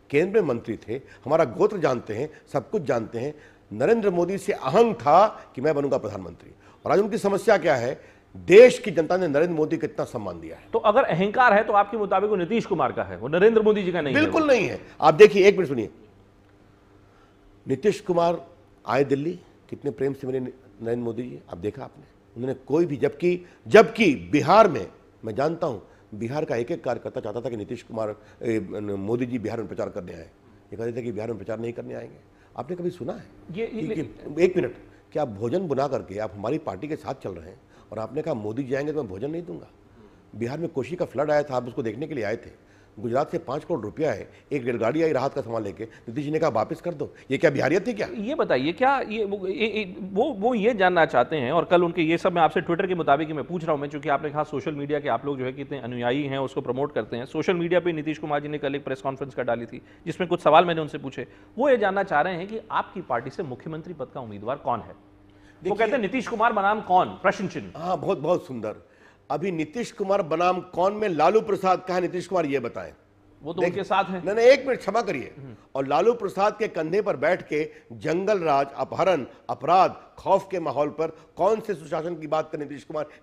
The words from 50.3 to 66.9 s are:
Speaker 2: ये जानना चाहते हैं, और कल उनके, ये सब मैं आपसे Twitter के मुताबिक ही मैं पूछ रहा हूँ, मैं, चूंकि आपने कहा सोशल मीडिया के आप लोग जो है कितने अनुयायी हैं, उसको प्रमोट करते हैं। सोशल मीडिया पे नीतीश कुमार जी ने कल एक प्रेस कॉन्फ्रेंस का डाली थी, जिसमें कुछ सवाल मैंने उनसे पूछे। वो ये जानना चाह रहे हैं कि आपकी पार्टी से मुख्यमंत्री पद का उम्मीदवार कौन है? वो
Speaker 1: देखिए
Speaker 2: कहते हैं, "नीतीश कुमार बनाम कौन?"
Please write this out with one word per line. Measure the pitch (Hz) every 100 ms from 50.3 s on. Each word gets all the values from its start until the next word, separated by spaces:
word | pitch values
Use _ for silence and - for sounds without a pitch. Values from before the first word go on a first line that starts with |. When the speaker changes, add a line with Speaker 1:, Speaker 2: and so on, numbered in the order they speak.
| 208 220
Speaker 2:
ये | 240 208
जानना | 220 180 175 156
चाहते | 127 123 156
हैं, | 120
और | 165 151
कल | 175
उनके, | 170 175
ये | 160 165
सब | 196
मैं | 175
आपसे | 156 185
Twitter | 160 165 190
के | 180
मुताबिक | 147 143 156
ही |
मैं | 156 131
पूछ | 175
रहा | 160
हूँ, | 147
मैं, | 143
चूंकि | 147 151
आपने | 139 151
कहा | 147
सोशल | 147 139 165
मीडिया | 147 143 147
के | 139
आप | 117 143
लोग | 139
जो | 127
है |
कितने | 139 139 143
अनुयायी | 117 123 120 139
हैं, | 143 135
उसको | 131 -
प्रमोट | 131 123 143
करते | 139 110 120
हैं। | 131
सोशल | 160 151
मीडिया | 175 170 175
पे | 170
नीतीश | 156 151 151
कुमार | 156 147
जी | 147
ने | 147
कल | 139 143
एक | 143
प्रेस | 131
कॉन्फ्रेंस | 139 135 139 -
का |
डाली | 123 117 117
थी, | 131 - - 175
जिसमें | 156 175
कुछ | 170
सवाल | 156 156 175
मैंने | 165
उनसे | 147 147
पूछे। | 139 131 120 - - -
वो | 285
ये | 247
जानना | 202 196
चाह | 190 151
रहे | 170 170
हैं | 196
कि | 220 -
आपकी | 151 202 190
पार्टी | - 120 131
से | -
मुख्यमंत्री | 156 120 165 160 170
पद | 165 131
का | 143
उम्मीदवार | 117 101 107 143
कौन | 143 117
है? | 85
वो | - _ _ - - - -
Speaker 1:
देखिए | 175 202
Speaker 2:
कहते | 220
हैं, | 269
"नीतीश | 196 262 -
कुमार | 220 233
बनाम | 208 196 214
कौन?" | -